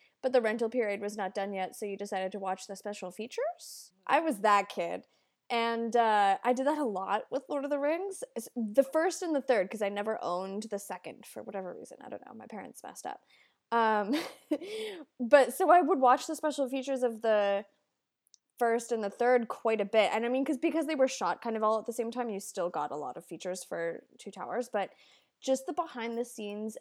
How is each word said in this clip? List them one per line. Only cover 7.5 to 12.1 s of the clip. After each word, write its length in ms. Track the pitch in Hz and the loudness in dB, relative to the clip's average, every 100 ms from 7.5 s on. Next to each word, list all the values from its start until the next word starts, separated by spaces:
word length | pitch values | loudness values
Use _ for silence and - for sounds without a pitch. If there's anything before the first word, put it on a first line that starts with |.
Lord 140 | 285 | -4
of 60 | 269 | -2
the 80 | 285 | 0
Rings. 460 | 285 330 392 381 - | 0 0 -2 -8 -8
It's 140 | - - - | -10 -8 -6
the 260 | 220 214 | 2 4
first 380 | 269 311 349 330 | 4 4 2 0
and 140 | 359 294 | -2 -2
the 60 | |
third, 280 | 269 233 185 | 2 2 2
'cause 120 | 220 | -2
I 80 | 202 | -2
never 280 | 202 208 220 | -2 -2 -2
owned 400 | 151 180 190 202 220 | -2 -4 -4 -6 -6
the 80 | 202 | -8
second 480 | - 185 160 - - | -8 -10 -12 -16 -16
for 160 | 220 | -14
whatever 320 | 220 202 185 | -10 -8 -8
reason. 240 | - - - | -10 -14 -16
I 80 | |
don't 160 | - | -14